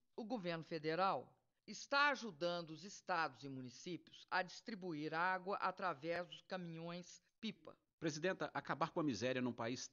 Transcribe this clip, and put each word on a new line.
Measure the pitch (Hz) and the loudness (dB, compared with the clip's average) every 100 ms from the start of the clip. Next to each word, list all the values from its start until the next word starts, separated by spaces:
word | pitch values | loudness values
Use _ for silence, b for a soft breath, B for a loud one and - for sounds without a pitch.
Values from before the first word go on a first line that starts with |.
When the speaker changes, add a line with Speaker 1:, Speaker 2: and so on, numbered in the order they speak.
| _ | _
Speaker 1:
o | - | -8
governo | 214 247 175 165 | -4 -2 0 -2
federal | - 160 156 165 190 143 - - _ _ - | -2 -2 0 4 4 2 -2 -18 _ _ -14
está | 214 - 285 285 | -10 2 6 6
ajudando | 262 226 147 170 175 160 | 6 -2 -2 0 0 -4
os | 156 | -10
estados | 196 - - 170 156 120 | -12 -10 0 2 2 -2
e | 139 | -8
municípios | 131 123 - 180 151 - - - | -8 -8 -8 -6 -6 -8 -16 0
a | 185 | 0
distribuir | 180 - - 202 185 147 151 | 0 -4 -8 -6 -4 -2 -2
água | 160 185 185 180 202 | 2 2 2 -2 0
através | 185 180 185 143 160 170 175 | 0 0 -2 -2 -2 -2 -4
dos | 156 | -10
caminhões | - 185 170 160 170 180 - - _ - | -8 -6 -4 -6 -6 -6 -10 -18 _ -8
pipa. | 220 - - - _ - | -6 -6 -12 -18 _ -4
Speaker 2:
Presidenta, | 156 147 185 185 151 | -2 2 0 0 -2
acabar | 139 - 143 160 | -2 0 2 2
com | 175 | 4
a | |
miséria | 151 98 123 127 | 2 4 2 2
num | 123 | 2
país | 117 117 127 - | 0 -2 -2 -4